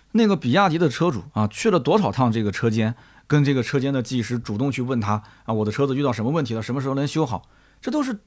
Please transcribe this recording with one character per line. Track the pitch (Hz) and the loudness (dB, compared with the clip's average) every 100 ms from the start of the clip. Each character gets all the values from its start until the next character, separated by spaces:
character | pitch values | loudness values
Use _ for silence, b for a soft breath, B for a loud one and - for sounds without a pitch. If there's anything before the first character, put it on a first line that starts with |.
| b | b
那 | 214 | 2
个 | 220 190 | 2 2
比 | 123 | 2
亚 | 160 196 | 2 2
迪 | 160 | 2
的 | 170 | 0
车 | - 170 | 2 0
主 | 117 104 | 0 -4
啊， | 107 104 | -2 -2
去 | - 226 | 0 2
了 | 180 | 2
多 | 131 214 | 4 2
少 | - | 2
趟 | - 123 | 2 0
这 | 113 | 2
个 | 104 | -2
车 | - 120 | 0 0
间， | 110 110 117 b b - | 2 0 -4 b b 0
跟 | 151 | 2
这 | 143 | 4
个 | 135 | 2
车 | 113 143 | 0 -2
间 | 135 | 0
的 | 135 | -2
技 | 113 127 | -2 -4
师 | 107 120 | -2 -4
主 | 117 104 | -4 -2
动 | 139 | -2
去 | 131 | -2
问 | 123 123 | -2 -2
他 | 104 107 B B - | 0 -2 B B -4
啊 | |
，“我 | 110 | -2
的 | 107 | -2
车 | 104 | 0
子 | 139 135 | 0 0
遇 | |
到 | 143 | 0
什 | 113 | 0
么 | 110 | -2
问 | 165 | -2
题 | 123 | -2
了， | 113 | -4
什 | 110 | -4
么 | 135 | -4
时 | 135 | -2
候 | |
能 | 135 | -2
修 | 143 156 147 | -2 0 -2
好？” | 95 b b b b | -4 b b b b
这 | - | -4
都 | 302 | -2
是 | 262 214 | -2 -6